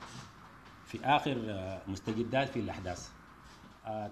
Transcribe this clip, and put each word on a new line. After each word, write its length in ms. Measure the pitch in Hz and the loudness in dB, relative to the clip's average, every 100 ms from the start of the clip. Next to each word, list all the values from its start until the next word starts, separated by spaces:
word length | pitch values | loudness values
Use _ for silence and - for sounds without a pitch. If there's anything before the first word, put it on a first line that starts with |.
| - - - - - - - - - | -12 -12 -12 -16 -18 -18 -18 -18 -8
في 100 | - | 0
آخر، 340 | 127 143 151 123 110 | 6 8 6 2 0
آه، 280 | 98 92 95 - | -2 -2 -4 -4
مستجدات 640 | 98 - 110 113 131 139 | -2 0 2 4 4 4
في 100 | 123 | 2
الأحداث. 480 | 95 90 90 87 - - - - - - - - 110 | -2 -2 -4 -4 -8 -14 -20 -20 -18 -18 -18 -12 -4
آه، 220 | 110 104 | -2 -2